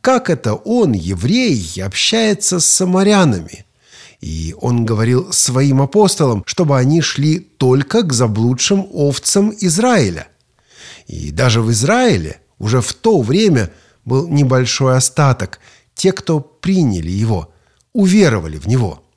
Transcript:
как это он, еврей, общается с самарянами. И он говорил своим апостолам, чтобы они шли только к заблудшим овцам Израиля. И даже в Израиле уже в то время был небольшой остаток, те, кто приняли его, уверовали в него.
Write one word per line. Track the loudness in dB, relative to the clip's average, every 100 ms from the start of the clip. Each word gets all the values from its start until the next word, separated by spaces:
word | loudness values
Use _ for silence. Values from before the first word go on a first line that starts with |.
как | 0 0 0
это | -4 -2
он, | -6 -2 0 2
еврей, | 0 -2 -4 -2 0 0 -2 -4 -8
общается | -8 -4 -2 0 0 0 -2 -2
с | 0
самарянами. | 0 0 2 4 4 4 0 -6 -18 -20 _ _ -20 -20 _
И | -10 -8 -8 -6
он | -2 -2
говорил | 0 0 2 0 0
своим | -4 -2 0 2 2
апостолам, | 2 2 2 2 0 0 -4
чтобы | -2 0 2
они | 2 2
шли | 0 -2 0 0
только | -4 _ 2 2 2 0
к | 0
заблудшим | 0 0 0 0 0 0 0 -2
овцам | -2 -2 -2 -2 0 0 0
Израиля. | -2 0 2 2 0 -2 -12 _ _ _ _ -20 -20 -20 _
И | -12 -8
даже | 0 2 2
в | 0
Израиле | 0 0 2 2 0 -4 -12 _ _
уже | -2 -2
в | -2
то | -4 0 2
время | 2 2 2 2 -2 -8 _ _
был | -2 -2 0
небольшой | 0 2 2 0 0 0 2
остаток, | 0 2 2 2 -4 -12 -20 _ _
те, | -2 -2
кто | -2 -2 -4
приняли | -4 _ -2 0 2 0 -4
его, | -2 0 -2 -4 _ _ _ _
уверовали | 0 2 4 4 2 -4 -8
в | -2
него. | 0 0 -6 _